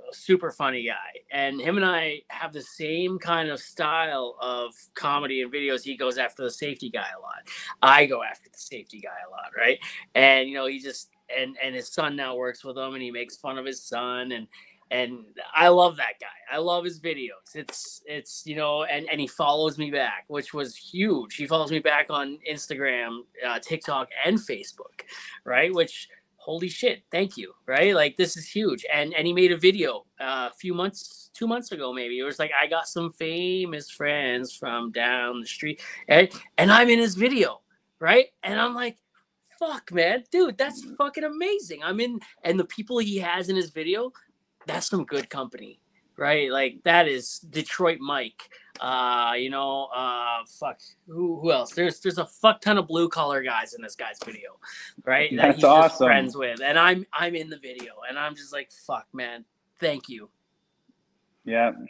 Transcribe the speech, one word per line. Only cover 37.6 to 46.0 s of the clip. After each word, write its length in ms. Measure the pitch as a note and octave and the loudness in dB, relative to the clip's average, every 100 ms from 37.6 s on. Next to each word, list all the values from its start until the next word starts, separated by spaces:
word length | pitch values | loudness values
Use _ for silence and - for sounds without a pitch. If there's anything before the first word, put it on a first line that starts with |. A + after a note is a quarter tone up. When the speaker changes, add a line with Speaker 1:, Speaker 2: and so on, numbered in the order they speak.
| _ _ _ - | _ _ _ -2
Speaker 1:
right? 260 | D#3+ A#3+ C4 _ | 6 6 6 _
And 180 | F#3+ G#3+ | -4 -2
I'm 140 | A#3+ | -2
like, 240 | A#3+ A#3+ - _ _ _ _ _ - | -2 -6 -8 _ _ _ _ _ -6
"Fuck, 340 | D#4+ C4 - | -6 -6 -2
man, 320 | F3 E3+ B3 A#3+ | 2 4 2 0
dude, 280 | F4 D#4+ G3 | 2 4 2
that's 260 | C#4 - B3 - | -4 -4 -6 -2
fucking 260 | C#4+ - | -2 -2
amazing." 580 | D4+ D#4 F#4 G4+ E3+ D3+ | -6 -4 -2 -2 -6 -8
I'm 180 | D#3+ G3+ | -4 -2
in, 180 | B3 A3+ - _ | -2 -4 -12 _
and 160 | E3+ F#3 | 0 0
the 80 | E3+ | 0
people 320 | - G#3+ A#3+ | -6 -4 -2
he 200 | G#3 F#3+ | 0 -2
has 300 | F3 F3+ F#3 | -2 -2 0
in 60 | |
his 160 | F#3+ D#3+ | -2 -2
video, 420 | D#3+ D#3+ G#3 B3+ - _ _ _ _ - | -4 -2 -2 -4 -10 _ _ _ _ -8
that's 220 | E3 - | -6 -2
some 160 | F#3 | -2
good 240 | C3+ C#3+ B2 | -2 -4 -4
company, 500 | C#3+ B2+ - - - _ _ | -8 -10 -12 -18 -20 _ _